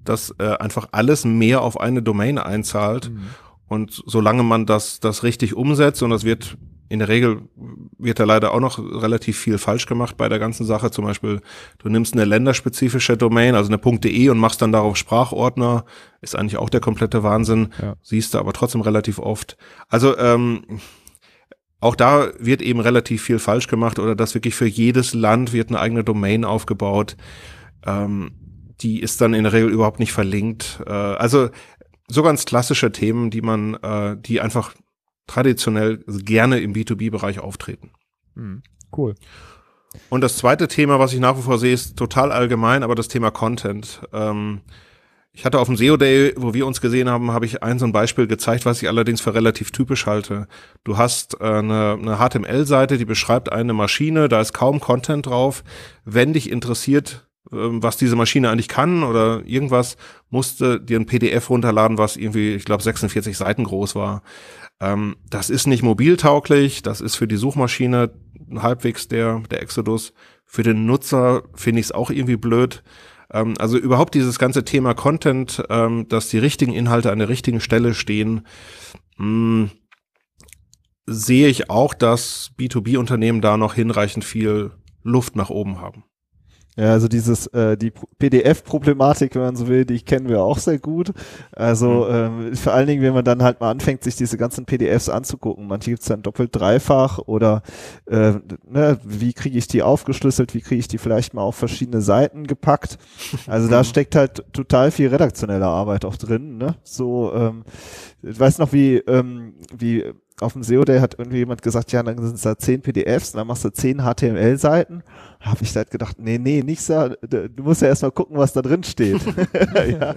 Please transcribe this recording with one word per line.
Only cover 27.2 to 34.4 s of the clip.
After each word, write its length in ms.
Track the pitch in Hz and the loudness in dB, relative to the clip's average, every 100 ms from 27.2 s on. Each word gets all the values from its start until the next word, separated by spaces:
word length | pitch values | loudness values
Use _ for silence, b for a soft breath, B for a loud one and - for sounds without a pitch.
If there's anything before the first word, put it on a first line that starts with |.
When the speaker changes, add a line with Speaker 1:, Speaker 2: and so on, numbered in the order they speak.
| B B B B B B | B B B B B B
Speaker 1:
Ähm, 460 | - 101 101 101 87 - - - - - | -6 -4 -4 -4 -8 -14 -20 -20 -20 -8
die 200 | 113 110 | -6 -4
ist 200 | 110 - | -4 0
dann 140 | 117 | 2
in 100 | 113 | 4
der 80 | 107 | 4
Regel 180 | 113 113 | 4 4
überhaupt 300 | 110 107 - | 2 2 0
nicht 120 | 113 | -4
verlinkt. 680 | - 98 101 110 110 - - - | -2 -2 -2 -4 -6 -12 -12 -8
Äh, 40 | |
also 600 | 104 101 98 117 139 120 B B B _ _ - | -6 -4 -2 2 4 2 B B B _ _ -6
so 140 | 123 | 2
ganz 220 | 160 143 | 2 2
klassische 460 | - 120 123 143 117 | 0 0 0 0 0
Themen, 400 | - 107 117 117 | 0 -2 0 -2
die 120 | 113 | -4
man, 320 | 113 110 107 | -2 -2 -4
äh, 420 | 110 107 107 101 104 | -6 -6 -4 -6 -6
die 220 | 117 113 | -4 -2